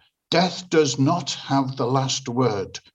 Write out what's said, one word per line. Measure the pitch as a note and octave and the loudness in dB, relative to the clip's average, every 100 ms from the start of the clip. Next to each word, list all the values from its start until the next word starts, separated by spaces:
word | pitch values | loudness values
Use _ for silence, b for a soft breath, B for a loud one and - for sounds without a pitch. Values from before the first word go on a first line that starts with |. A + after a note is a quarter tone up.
| _ _ - | _ _ -2
death | E3 F3+ - - | 0 0 -2 0
does | E3 D3 B2+ | 4 4 4
not | C3+ F3 C3+ | 2 2 -2
have | - - C3+ C3 B2+ | -8 -2 0 0 -2
the | A#2+ | 0
last | C3+ C3 - - | 0 0 -4 -4
word. | A#2+ B2+ G#2 F#2 - _ | 0 0 0 -6 -10 _